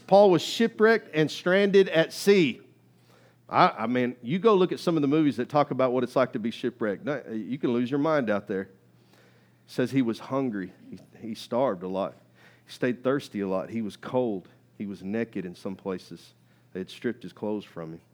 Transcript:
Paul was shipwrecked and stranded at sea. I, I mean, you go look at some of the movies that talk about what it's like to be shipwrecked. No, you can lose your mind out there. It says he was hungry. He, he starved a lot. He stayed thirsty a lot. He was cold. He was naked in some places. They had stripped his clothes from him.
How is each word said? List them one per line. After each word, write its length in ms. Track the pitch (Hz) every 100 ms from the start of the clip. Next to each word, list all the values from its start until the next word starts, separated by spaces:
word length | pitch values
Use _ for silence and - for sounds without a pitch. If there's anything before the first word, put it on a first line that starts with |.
| -
Paul 240 | 196 208
was 100 | 165
shipwrecked 720 | - - 226 220 214 220 -
and 160 | 156 156
stranded 580 | - 180 190 202 196 190
at 220 | 160 160
sea. 500 | - 196 202 139 107 - _ _ _ _ _ _ _ _
I, 260 | 117 175 -
I 100 | 113
mean, 280 | 123 123 123
you 160 | 117 185
go 160 | 220 196
look 160 | 180
at 80 | -
some 160 | - 160
of 80 |
the 40 | 143
movies 300 | 156 147 120
that 120 | 123
talk 200 | 147 143
about 220 | 127 131
what 120 | 127
it's 120 | 123 139
like 180 | 123
to 60 | 123
be 100 | 113
shipwrecked. 560 | - 120 - 107 92 120
No, 160 | 147 -
you 280 | 110 95 143
can 140 | -
lose 180 | 120 123
your 80 | 143
mind 320 | 156 156 110
out 160 | 101 -
there. 140 | 95
It 60 | 95 _ _ _ _ _ _ _ _ _ _
says 240 | - 123
he 100 | 135
was 160 | 117 107
hungry. 560 | - 135 131 104 92 - -
He, 380 | 92 - - 110
he 80 | 104
starved 480 | - 117 135 95
a 40 | 90
lot. 280 | 95 90 - _ _ - _ _
He 60 |
stayed 320 | - 127 120
thirsty 380 | 127 143 - 104
a 60 | 98
lot. 220 | 95 67
He 140 | 113
was 140 | 104 -
cold. 500 | - 127 123 95 - _ _ _
He 80 | 101
was 160 | 92
naked 420 | 92 110 113 104 90
in 80 |
some 220 | 87 104 95
places. 580 | 98 92 - 87 - _ _ _ _
They 60 | 92
had 100 | 92
stripped 320 | - 123 110
his 120 | 92
clothes 320 | - 104 107 -
from 280 | - 80
him. 80 | 80 _